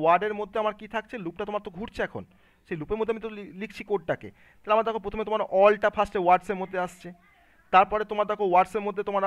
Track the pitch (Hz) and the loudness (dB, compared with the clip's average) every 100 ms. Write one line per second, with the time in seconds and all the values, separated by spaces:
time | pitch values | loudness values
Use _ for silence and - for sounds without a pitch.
0 | 156 175 214 208 208 220 214 214 214 226 | 4 4 2 -6 -6 -4 -4 -6 -8 -10
1 | 214 247 170 175 208 208 208 170 233 - | -8 -10 -10 -10 -6 -8 -8 -12 -10 -6
2 | 196 - 92 _ _ _ - 175 147 214 | -6 -8 -14 _ _ _ -10 -8 -6 -4
3 | 220 226 220 208 202 185 214 - 208 202 | -2 -4 -8 -12 -14 -12 -12 -12 -4 -4
4 | 156 135 101 - _ _ - 214 226 220 | -2 -6 -8 -20 _ _ 0 0 2 -4
5 | 196 214 214 214 196 190 202 208 214 208 | -6 -8 -4 -4 0 6 6 6 0 0
6 | 202 208 175 180 - 190 185 190 180 - | -2 0 4 4 2 -6 -6 -6 -6 -8
7 | 175 175 _ _ _ _ _ 185 196 214 | -20 -20 _ _ _ _ _ 4 6 2
8 | 214 208 208 208 202 175 190 220 202 202 | -2 -2 -2 -2 2 4 4 0 -6 -6
9 | 208 196 | -4 0